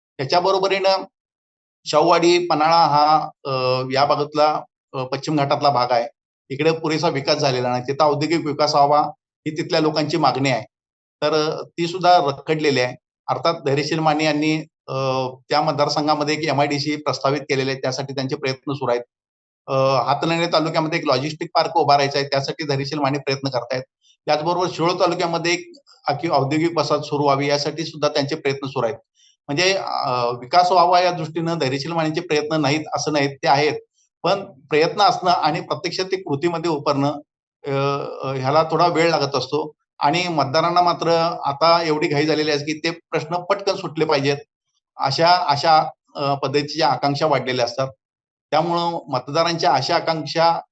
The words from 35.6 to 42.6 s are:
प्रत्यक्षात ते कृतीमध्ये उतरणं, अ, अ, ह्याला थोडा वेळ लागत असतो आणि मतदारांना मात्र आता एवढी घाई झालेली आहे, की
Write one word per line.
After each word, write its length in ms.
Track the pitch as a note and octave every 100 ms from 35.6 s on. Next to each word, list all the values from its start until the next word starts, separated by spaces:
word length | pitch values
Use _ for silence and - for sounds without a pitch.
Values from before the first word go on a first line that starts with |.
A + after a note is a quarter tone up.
प्रत्यक्षात 440 | - D3+ F3 E3+ F#3
ते 160 | F#3+
कृतीमध्ये 500 | E3+ C#3 E3+ E3 E3+
उतरणं, 420 | D3+ D3+ C#3 C#3+ D#3+ - _ _ _ C#3+
अ, 40 | C#3 C#3 C#3 C#3 - C#3
अ, 60 |
ह्याला 300 | C3+ C3 D3+
थोडा 240 | D#3+ D#3+ E3+
वेळ 220 | D#3 E3+
लागत 260 | D#3 C#3 C#3
असतो 360 | - D3 D3+ - _ -
आणि 280 | C#3+ E3+ F3+
मतदारांना 540 | D#3+ C3 D#3 E3+ F3
मात्र 260 | F3 E3 E3 E3 E3 E3+
आता 400 | C#3+ C#3 E3 E3+
एवढी 240 | E3 D3+ D#3
घाई 180 | D3 D#3
झालेली 260 | D3+ D3+
आहे, 80 |
की 200 | D3